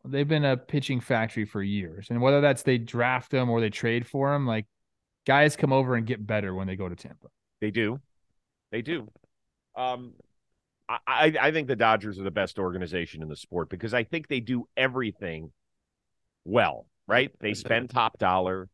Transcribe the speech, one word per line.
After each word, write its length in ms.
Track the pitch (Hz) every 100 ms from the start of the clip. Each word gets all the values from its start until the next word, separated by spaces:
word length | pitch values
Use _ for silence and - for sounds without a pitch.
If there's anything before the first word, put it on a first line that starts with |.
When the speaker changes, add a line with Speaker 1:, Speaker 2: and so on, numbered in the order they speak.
Speaker 1:
They've 240 | 131 139 147
been 160 | 151
a 120 | 139 131
pitching 440 | - 147 139 127
factory 440 | - 117 110 113
for 180 | 104 104
years. 460 | 101 101 85 90 -
And 100 | 120
whether 200 | 131 143
that's 220 | 143 127
they 160 | 135 127
draft 540 | 113 120 123 127 -
them 180 | 131 123
or 100 | 117
they 100 | 110
trade 360 | - 117 120 120
for 260 | 139 139
them, 140 | 143 127
like, 200 | 110 107 _ _ _ _ _ -
guys 300 | 139 151 -
come 160 | 139
over 240 | 135 127 120
and 100 | 110
get 180 | 110
better 300 | 107 107 98
when 120 | 92 95
they 100 | 95
go 120 | 92
to 60 |
Tampa. 340 | 85 - - - _ _ -
Speaker 2:
They 100 | 107
do. 300 | 113 107 135 _ _ _ _ _ _ _
They 120 | 113
do. 280 | 123 165 107 - _ _ _ _ _
Um, 380 | - 127 123 123 - _ _ _ _ _ _ -
I, 100 | 120 -
I, 280 | 131 156 156
I 100 | 143
think 160 | 160 135
the 80 |
Dodgers 440 | 113 113 110 104 95
are 40 |
the 60 | 95
best 280 | 101 92 -
organization 640 | 90 92 85 87 82 78
in 60 | 78
the 80 | 73
sport 340 | - 87 78
because 220 | 90 110
I 120 | 120
think 240 | - 165 156
they 120 | 131
do 280 | 113 123 - -
everything 760 | 131 127 110 - 90 80 80 _ _ _ _ _ _ _ _ _
well, 420 | 90 113 87 57 - _ -
right? 240 | 120 139 -
They 140 | 107
spend 360 | 104 104 117 123
top 280 | 131 110 -
dollar. 500 | 95 92 92 95 92